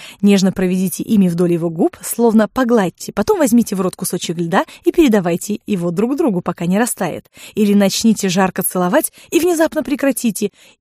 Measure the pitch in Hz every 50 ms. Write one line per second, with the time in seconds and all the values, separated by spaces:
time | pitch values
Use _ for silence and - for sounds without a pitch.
0 | - - - _ - 202 202 196 180 190 175 - 185 180 185 185 190 185 - -
1 | - - 226 202 190 180 170 170 180 175 170 165 165 175 165 160 233 349 - -
2 | - - - - 233 233 208 220 214 202 - 262 262 226 247 226 190 170 - _
3 | - - - - 214 - 427 370 302 220 214 240 220 - 208 185 190 185 - -
4 | - - - 175 - - 170 165 170 170 175 208 320 - - - _ 339 - -
5 | 330 269 214 208 170 175 170 - - - 208 - - - 208 180 170 175 170 165
6 | 220 240 294 277 349 269 196 180 - - 180 - 175 165 185 208 240 233 - -
7 | 196 165 - - - _ _ - - - - 196 214 202 202 202 202 190 - -
8 | - 226 214 - - 190 165 196 190 185 - - 180 - - 185 180 180 202 302
9 | 320 - - - - - - 339 302 359 349 302 330 302 - 311 294 - 285 233
10 | 277 277 254 - - 233 185 - 208 196 - _ - - _ _